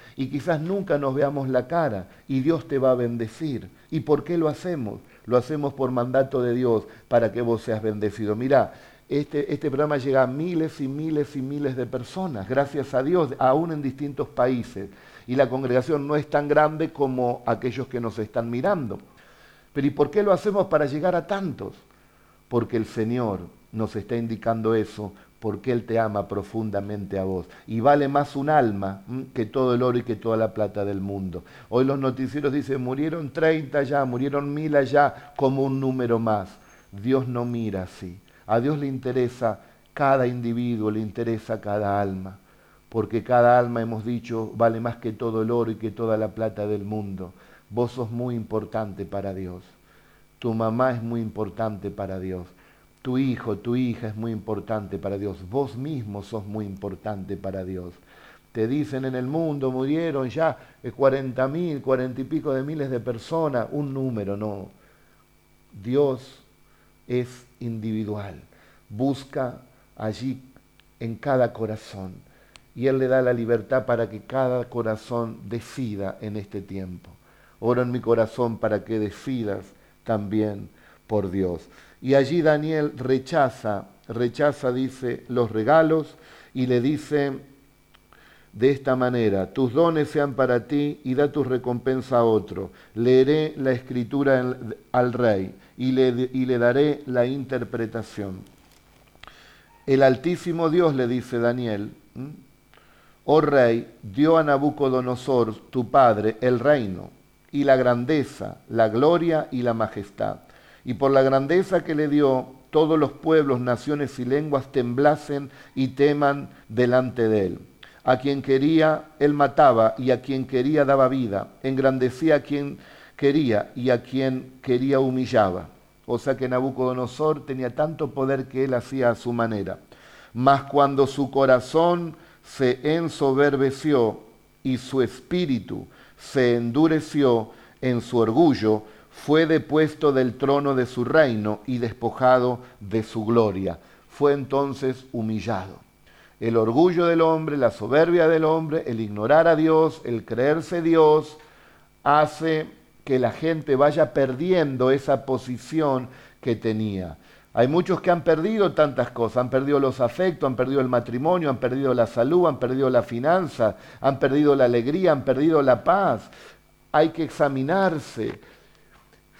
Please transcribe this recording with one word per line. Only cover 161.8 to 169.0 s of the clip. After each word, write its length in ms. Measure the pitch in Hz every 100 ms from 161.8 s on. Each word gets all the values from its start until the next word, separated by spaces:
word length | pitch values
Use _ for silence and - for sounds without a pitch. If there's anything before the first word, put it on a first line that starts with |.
| 135
la 120 | 123 113
salud, 400 | 120 131 180 170
han 120 | 127
perdido 320 | 123 131 131
la 120 | 120
finanza, 760 | - 120 147 185 147 - 107 - - -
han 200 | 135 135
perdido 360 | 139 143 147
la 120 | 139 123
alegría, 460 | 120 120 170 175
han 120 | 143
perdido 380 | 135 127 160 156
la 200 | 135 120
paz. 480 | 170 196 175 110 - - - - _ _ _
Hay 180 | 151 160
que 140 | 165
examinarse 1120 | 147 - 143 135 139 190 185 156 - 117 110 - - - _ _ _ _